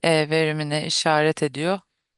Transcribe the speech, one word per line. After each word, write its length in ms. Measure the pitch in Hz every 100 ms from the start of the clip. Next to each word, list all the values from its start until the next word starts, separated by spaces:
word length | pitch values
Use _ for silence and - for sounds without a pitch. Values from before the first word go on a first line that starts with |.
e, 260 | 165 156 151
verimine 560 | 160 156 151 147 151 -
işaret 580 | - 165 151 156 -
ediyor 360 | 151 135 165 190 - _ _